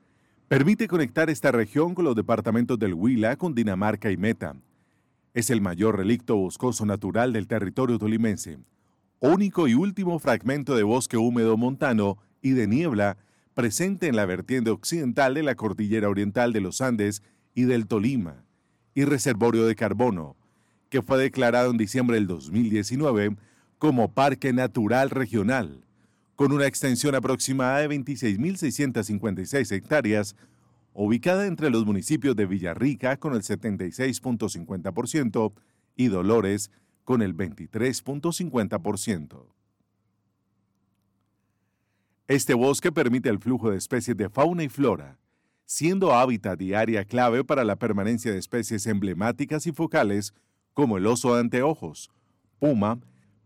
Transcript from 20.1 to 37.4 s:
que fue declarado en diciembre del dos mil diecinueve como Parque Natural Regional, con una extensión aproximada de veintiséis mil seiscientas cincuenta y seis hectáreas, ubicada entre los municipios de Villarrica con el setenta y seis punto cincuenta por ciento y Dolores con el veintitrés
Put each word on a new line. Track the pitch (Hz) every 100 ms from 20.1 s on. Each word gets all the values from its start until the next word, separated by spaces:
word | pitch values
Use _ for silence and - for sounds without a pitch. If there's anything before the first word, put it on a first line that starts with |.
| 95 73 - _ _ _ _ _
que | 135
fue | 107 131
declarado | 131 131 123 120 123
en | 117
diciembre | 104 131 123 117
del | 98
dos | 85 71
mil | 98 117
diecinueve | 107 101 131 151 110 104 104 - _ _ _
como | 156 127 104
Parque | - 139 131 139
Natural | 123 127 - 107 120 135
Regional, | 120 120 110 98 131 87 69 _ _ _ _ _
con | - 139
una | 143 139
extensión | - 139 120 147
aproximada | 135 131 131 - 135 127 139
de | 151
veintiséis | 147 123 123 120 98
mil | 156 190
seiscientas | 151 110 143 120 101
cincuenta | 104 113 90
y | 92
seis | 139 101
hectáreas, | 98 - 151 113 107 104 - - _ _ _ _
ubicada | - 104 117 175 185 202
entre | 160 147
los | 117
municipios | 107 101 87 151 139 110
de | 98
Villarrica | 98 87 82 131 135 127 135
con | 160
el | 123
setenta | - 101 117 95
y | 90
seis | 98 131 120
punto | 131 117 107
cincuenta | 87 85 95 90
por | 87 123
ciento | 156 123 117 107 - _ _ _
y | - 127
Dolores | 95 92 113 98 101 - _ _ _
con | - 127
el | 101
veintitrés | 82